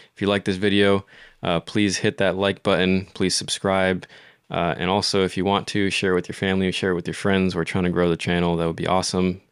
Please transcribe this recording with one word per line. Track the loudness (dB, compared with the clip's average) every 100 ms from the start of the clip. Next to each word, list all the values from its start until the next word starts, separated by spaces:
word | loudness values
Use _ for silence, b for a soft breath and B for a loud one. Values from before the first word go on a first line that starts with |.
| B
If | -4
you | 0
like | 0
this | 0 -2
video, | 0 4 4 2 -2 B B B
uh, | -2 -2
please | -2 0 0 0
hit | -2 0
that | 0 2
like | 0 0
button, | 0 2 2 0 -2
please | -2 -2
subscribe. | -2 -4 -4 0 2 2 0 -4 B B B -8
Uh, | -4 -2 -2
and | 0
also, | 0 0 0
if | 0 0
you |
want | 0 0 -2
to, | -2 -2
share | 0 0
it | 0
with | -2
your |
family, | -4 -2 0 0
share | 0 -2
it | -2
with | -4
your |
friends. | -4 0 2 2
We're | 0
trying | -2 -2
to | 0
grow | 2 2
the | 0
channel. | 0 0 0 0
That | -2
would | -2
be | -2
awesome. | 0 0 0 0 -2 _